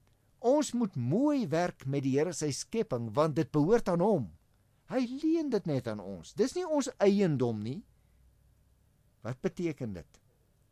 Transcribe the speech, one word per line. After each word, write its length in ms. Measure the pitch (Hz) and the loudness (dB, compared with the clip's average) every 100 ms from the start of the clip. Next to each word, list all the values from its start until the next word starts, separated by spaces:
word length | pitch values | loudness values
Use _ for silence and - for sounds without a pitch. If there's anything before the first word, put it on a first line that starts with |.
| _ _ _ - | _ _ _ -2
ons 300 | 233 294 254 240 | 2 4 2 -2
moet 200 | 220 131 | -2 -2
mooi 500 | 120 202 294 285 170 | 0 2 2 2 0
werk 380 | 160 175 - 135 | 0 -2 -4 -4
met 160 | 139 | -2
die 140 | 131 135 | 0 2
Here 160 | 175 - | 0 -2
sy 140 | 151 | -4
skepping, 560 | 131 - 226 214 120 113 120 | -4 -4 -4 -2 -2 -2 0
want 200 | 160 143 | 2 0
dit 100 | 147 | 0
behoort 360 | 151 160 233 196 | 2 4 4 2
aan 160 | 170 | 2
hom. 240 | 208 175 90 - _ _ _ _ - | 2 2 -2 -12 _ _ _ _ -6
Hy 80 | 240 240 | -4 -4
leen 400 | 269 311 330 294 | -2 0 0 0
dit 140 | 214 165 | -2 0
net 220 | 135 117 | -2 -2
aan 140 | 104 | -8
ons. 300 | 92 90 - - | -8 -12 -8 -2
Dis 160 | 262 359 | -2 -2
nie 100 | 349 | -2
ons 240 | 294 247 - | -2 -2 2
eiendom 600 | 202 202 185 135 120 110 | 4 4 2 2 0 -2
nie. 160 | 110 175 - _ _ _ _ _ _ _ _ _ _ _ _ _ | -6 -10 -14 _ _ _ _ _ _ _ _ _ _ _ _ _
Wat 160 | 113 127 | -10 -6
beteken 560 | 190 - 170 139 113 87 | -6 -4 -6 -6 -8 -10
dit? 240 | - - _ _ _ _ _ | -14 -20 _ _ _ _ _